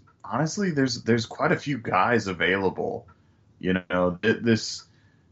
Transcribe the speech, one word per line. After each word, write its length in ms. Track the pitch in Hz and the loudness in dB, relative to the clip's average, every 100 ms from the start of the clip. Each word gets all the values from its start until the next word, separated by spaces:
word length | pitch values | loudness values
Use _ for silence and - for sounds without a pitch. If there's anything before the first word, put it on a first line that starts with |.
| _ _ | _ _
honestly, 480 | 98 113 156 208 196 | -8 -2 -2 -2 -2
there's, 300 | 147 131 120 | 0 0 -2
there's 220 | 110 117 110 | 0 0 0
quite 260 | - 151 | -2 0
a 60 | - | 0
few 200 | 143 127 | -2 -6
guys 500 | - 90 107 117 95 | 0 2 4 2 0
available. 800 | 85 85 98 95 - - - - - _ _ _ _ | 0 2 2 0 -2 -6 -6 -12 -20 _ _ _ _
You 220 | 87 92 90 | -2 -2 0
know, 300 | 90 90 87 | 0 0 0
th-, 200 | 110 - | 0 0
this, 420 | 113 110 - - - _ _ _ _ | 2 2 0 -12 -16 _ _ _ _